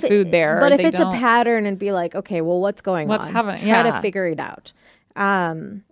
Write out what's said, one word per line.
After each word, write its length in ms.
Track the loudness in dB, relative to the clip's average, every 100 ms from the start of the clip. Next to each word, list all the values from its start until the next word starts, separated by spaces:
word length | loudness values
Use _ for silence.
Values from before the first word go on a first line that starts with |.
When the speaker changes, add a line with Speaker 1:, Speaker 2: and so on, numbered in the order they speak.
Speaker 1:
if 40 |
it, 40 | 4
Speaker 2:
food 240 | 2 4
there, 260 | 2 2 4
Speaker 1:
but 120 | 4
Speaker 2:
or 20 |
Speaker 1:
if 60 | 4
Speaker 2:
they 80 | 4
Speaker 1:
it's 100 | 2
a 60 |
Speaker 2:
don't 100 | 0
Speaker 1:
pattern 500 | 0 2 4 4 0
and 140 | -2 -4
be 140 | -2
like, 240 | -2 -4 -6
"Okay, 240 | -6 -4
well, 200 | -2 0
what's 200 | -2 -4
going 260 | -4 -2 -2
Speaker 2:
What's 200 | -4 -2
Speaker 1:
on?" 60 |
Speaker 2:
happening? 280 | -4 -4 -2
Speaker 1:
Try 240 | 2 2
to 40 | 2
Speaker 2:
Yeah. 100 | 0
Speaker 1:
figure 260 | -4 -4 -4
it 140 | -4
out. 320 | -8 -14 -20 _ _ _ _
Um, 720 | -4 0 0 -2 -6 -10 -14 -18